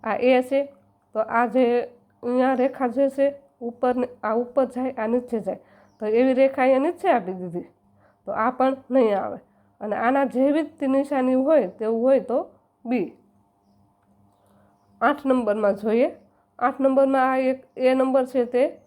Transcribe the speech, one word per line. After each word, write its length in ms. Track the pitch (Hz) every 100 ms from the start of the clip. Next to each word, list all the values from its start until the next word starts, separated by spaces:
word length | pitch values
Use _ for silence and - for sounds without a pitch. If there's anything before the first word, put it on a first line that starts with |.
આ 120 | 226 202
એ 260 | 247 254
છે 320 | 254 277 277 - _ _ _
તો 60 | 214
આ 280 | 220 226 240
જે 340 | 254 240 240 - - _ _
અહીંયા 320 | 240 247 262 254
રેખા 320 | 262 262 254
જે 220 | 226 277
છે 260 | 269 277 285 _ _
ઉપરને, 460 | 240 233 254 254 247 -
આ 100 | 214
ઉપર 320 | 226 240 - 254
જાય, 280 | 247 254 262
આ 100 | 220
નીચે 320 | 240 247 233
જાય, 200 | 190 185 _ _ _ _
તો 60 | 214
એવી 280 | 220 262
રેખા 280 | 254 269 269
અહીંયા 180 | 262 269
નીચે 300 | 294 349 392
આપી 240 | 247 180
દીધી 360 | 190 180 170 170 _ _ _ _ _ -
તો 60 |
આ 200 | - 226
પણ 260 | 247 262 269 -
નહીં 280 | 254 226 196
આવે. 220 | - 202 _ _ _ _
અને 160 | 214 208
આના 300 | 233 277 277
જેવી 380 | 247 269 294
જ 60 | 311 -
તે 80 | 269
નિશાની 460 | 269 285 277 254
હોય 340 | 262 262 311 190
તેવું 340 | - 214 226
હોય 180 | 247 269
તો 300 | 190 247 349 _ _ _ 226
બી. 320 | 247 175 - _ _ _ _ _ _ _ _ _ _ _ _ _ _ _ _ _ _
આઠ 240 | 233 285 269
નંબરમાં 500 | 254 226 208 208 196
જોઈએ. 400 | 214 220 269 - _ _ _ -
આઠ 200 | 247 269
નંબરમાં 520 | 269 269 269 269 262
આ 60 | 262
એક 260 | 262 262 - -
એ 180 | 254
નંબર 320 | 262 262 262 254
છે 200 | 262 240
તે 320 | 247 285 -